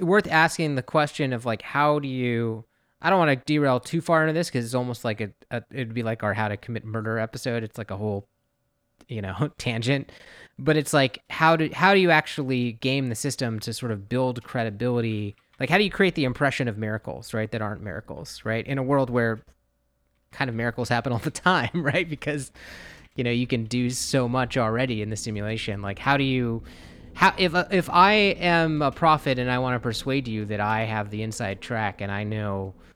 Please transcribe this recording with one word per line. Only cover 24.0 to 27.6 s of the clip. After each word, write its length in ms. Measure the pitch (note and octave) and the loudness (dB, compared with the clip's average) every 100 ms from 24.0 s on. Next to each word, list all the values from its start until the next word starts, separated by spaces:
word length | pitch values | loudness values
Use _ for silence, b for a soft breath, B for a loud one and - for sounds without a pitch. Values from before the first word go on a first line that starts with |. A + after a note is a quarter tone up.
| - C#3 A#2+ | -2 0 2
much 300 | B2+ A#2+ C3+ | 0 0 0
already 440 | A2+ A2+ B2+ A2 | 2 2 0 -2
in 80 | G#2 | -4
the 60 | G#2+ | -6
simulation. 680 | A#2+ G#2+ G#2 A2 - G2+ | -6 -4 -4 -4 -4 -6
Like, 180 | G2+ G2 | -6 -2
how 180 | - C#3+ | 2 2
do 60 | |
you, 400 | C3+ B2+ A#2+ A2+ - B B B B | 2 0 0 -4 -8 B B B B
how, 200 | - F#3 - | 2 2 4
if, 160 | F#3 F3 | 2 2